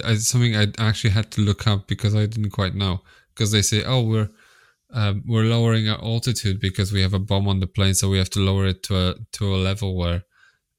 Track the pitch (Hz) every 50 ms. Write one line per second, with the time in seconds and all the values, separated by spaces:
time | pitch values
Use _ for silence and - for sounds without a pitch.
0 | - - 110 107 110 - - 123 120 117 110 107 104 101 92 - 113 107 104 -
1 | - 110 95 110 104 - - 107 104 104 98 - - 110 101 98 - - 98 -
2 | - 104 107 107 107 104 107 110 104 101 - - 98 92 92 98 101 95 87 92
3 | - _ - - _ _ - - 110 101 107 104 98 - 113 104 - - 131 127
4 | 117 110 110 110 107 104 - _ _ _ _ _ _ _ _ _ _ _ - 120
5 | 104 101 98 101 - 120 117 113 110 113 117 117 117 117 113 113 107 107 104 -
6 | 90 110 113 117 - 127 110 - - 101 95 98 - 95 - - 95 92 104 95
7 | 95 92 101 92 101 104 101 98 98 101 98 95 95 90 - 101 98 95 95 -
8 | - 98 98 95 92 - - 101 95 95 98 98 98 95 92 - - - 101 92
9 | 92 92 - - 110 - - - 107 98 95 95 92 95 98 98 104 98 92 90
10 | 87 85 87 92 - _ _ _ _ _ _ _ _ _ _